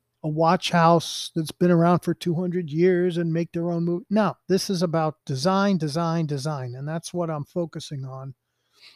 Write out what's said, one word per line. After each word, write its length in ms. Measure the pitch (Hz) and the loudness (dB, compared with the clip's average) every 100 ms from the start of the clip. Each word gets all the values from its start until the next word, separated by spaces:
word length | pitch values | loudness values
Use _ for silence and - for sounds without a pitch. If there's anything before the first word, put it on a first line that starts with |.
| _ _ | _ _
a 40 | 156 | -6
watch 420 | 151 165 185 - | 2 4 4 2
house 600 | 175 165 170 - - - | 4 6 6 2 -8 -8
that's 180 | 165 156 | -6 -6
been 180 | - 180 | 0 4
around 300 | 170 170 175 | 6 4 2
for 120 | - | 0
two 220 | 165 175 | -4 -2
hundred 360 | 165 180 175 165 | -2 -2 -4 -4
years 480 | 151 185 175 180 170 | 2 4 4 0 0
and 140 | 170 | -2
make 200 | 165 170 | -2 -2
their 180 | 170 170 | -4 -4
own 140 | 170 | -2
move. 180 | 170 175 - | -2 -4 -2
No, 260 | 208 196 - - | 0 0 -2 -2
this 200 | 185 - | -2 0
is 140 | 185 | -2
about 420 | 175 160 156 - | 0 0 -2 -4
design, 540 | - 131 165 190 202 185 | -8 -2 0 2 2 0
design, 480 | 151 147 170 165 156 | -2 -2 -2 -2 -2
design. 480 | 143 147 147 127 | -4 -4 -6 -8
And 140 | 127 143 | -8 -8
that's 260 | 165 - | -8 -8
what 160 | 175 170 | -6 -4
I'm 140 | 151 | -6
focusing 600 | 143 175 170 165 - 147 | -6 -6 -6 -8 -12 -10
on 300 | 135 131 135 - _ _ _ _ - | -10 -12 -14 -16 _ _ _ _ -20